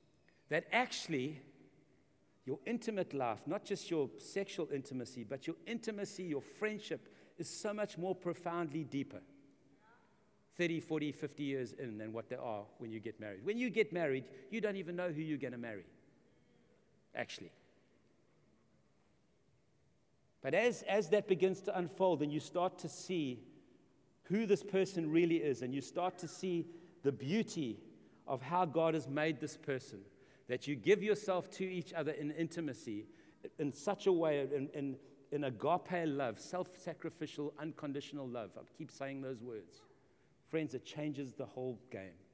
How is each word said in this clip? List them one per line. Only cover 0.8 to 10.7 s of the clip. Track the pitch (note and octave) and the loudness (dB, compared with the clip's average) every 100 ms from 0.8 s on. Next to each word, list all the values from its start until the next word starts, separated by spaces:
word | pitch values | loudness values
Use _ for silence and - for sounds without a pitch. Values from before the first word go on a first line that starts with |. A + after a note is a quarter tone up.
| B3+ - - D3 C3 D#3 - - - - - _ _ _ _ _ - | 2 -2 -2 0 0 -4 -12 -20 -20 -20 -20 _ _ _ _ _ -6
your | C3+ - | -4 -2
intimate | A#3 A3+ G3+ F3 | -2 0 0 0
life, | C#3 A#2+ G#2+ - | 2 2 0 -2
not | G3 | -2
just | - G3 - | 0 -2 2
your | E3 C3 - | 2 2 -2
sexual | - G3 G3 - D#3 | -6 -2 -2 -2 -2
intimacy, | C#3+ B2+ B2+ A#2 B2+ | -2 -4 -6 -6 -8
but | G#2+ C3+ - | -6 -6 -4
your | E3 - | -6 -4
intimacy, | A#3 - G#3 G3+ - | -4 -4 -4 -4 -4
your | F3+ C#3+ | -2 -2
friendship | - - G#3+ G#3+ - D3 - - - - | -4 -2 -2 0 -4 -6 -8 -20 -16 -10
is | E3 | -8
so | - G#3+ | -4 -2
much | G#3 G3+ - | 0 -2 -2
more | F#3 | -2
profoundly | F#3 F3 E3 F3 E3+ E3 D3+ | 0 -2 -4 -2 -2 0 -2
deeper | C#3+ C#3 C3 G2+ - - - - - - - - - _ _ _ _ - | -2 -2 -4 -6 -16 -20 -20 -20 -20 -20 -20 -20 -20 _ _ _ _ -2
thirty, | F3 | 0